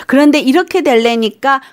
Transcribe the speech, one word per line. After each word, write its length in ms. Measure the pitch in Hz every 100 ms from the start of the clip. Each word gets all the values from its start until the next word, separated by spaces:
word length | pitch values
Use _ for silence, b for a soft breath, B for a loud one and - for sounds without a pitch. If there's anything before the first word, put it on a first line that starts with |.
| -
그런데 320 | 269 294 294
이렇게 440 | 247 311 359 370
되려니까 800 | 320 233 233 233 220 214 269 269 B